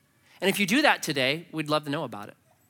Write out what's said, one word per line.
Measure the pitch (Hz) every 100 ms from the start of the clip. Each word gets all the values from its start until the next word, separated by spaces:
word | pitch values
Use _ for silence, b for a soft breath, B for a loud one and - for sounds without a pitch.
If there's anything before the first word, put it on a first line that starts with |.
| _ b b b
And | 180
if | 185
you |
do | 202 254
that | 302 190
today, | - 143 131 151 170
we'd | 160 147
love | 151
to | 151
know | 143
about | 139 107 104
it. | - _ _ _